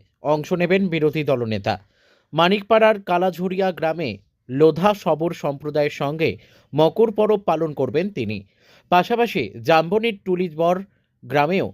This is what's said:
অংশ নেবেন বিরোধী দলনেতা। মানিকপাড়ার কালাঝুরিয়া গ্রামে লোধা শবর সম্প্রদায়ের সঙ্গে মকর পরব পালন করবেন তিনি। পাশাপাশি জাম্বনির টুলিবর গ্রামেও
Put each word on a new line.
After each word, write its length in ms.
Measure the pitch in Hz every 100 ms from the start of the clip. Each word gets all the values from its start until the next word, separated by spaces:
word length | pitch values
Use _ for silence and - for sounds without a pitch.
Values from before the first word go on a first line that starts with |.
| _ _
অংশ 320 | 139 151 147
নেবেন 340 | 175 175 190 190
বিরোধী 360 | 165 151 151
দলনেতা। 560 | 147 127 113 107 110 98 _ _ _ _ _
মানিকপাড়ার 680 | 151 170 208 196 220 220 208
কালাঝুরিয়া 680 | 196 175 185 170 185 185 190
গ্রামে 460 | 170 160 165 139 98 _ _ -
লোধা 440 | 131 160 156 202
শবর 400 | 202 180 151 170
সম্প্রদায়ের 560 | 165 156 139 147 147 147
সঙ্গে 480 | - 143 156 151 95 _ _ - 139
মকর 360 | 160 160 226
পরব 280 | - 214 208
পালন 340 | 202 160 160
করবেন 360 | 143 123 147 196
তিনি। 380 | 170 107 101 - _ _ _ -
পাশাপাশি 640 | 180 175 233 233 175 113 117
জাম্বনির 580 | 113 160 165 214 233 202 185
টুলিবর 580 | 180 180 151 170 180 196 _ _ _ 123
গ্রামেও 480 | 143 151 190 104